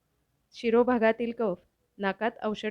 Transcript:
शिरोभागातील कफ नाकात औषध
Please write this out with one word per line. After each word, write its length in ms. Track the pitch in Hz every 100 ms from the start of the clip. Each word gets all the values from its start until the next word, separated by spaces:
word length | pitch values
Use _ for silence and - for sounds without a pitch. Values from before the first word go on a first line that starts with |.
| _ _ _ _ _
शिरोभागातील 800 | - 233 233 240 247 220 226 233
कफ 240 | 233 220 175 _ _ _ -
नाकात 340 | 196 190 220 -
औषध 260 | 214 208 214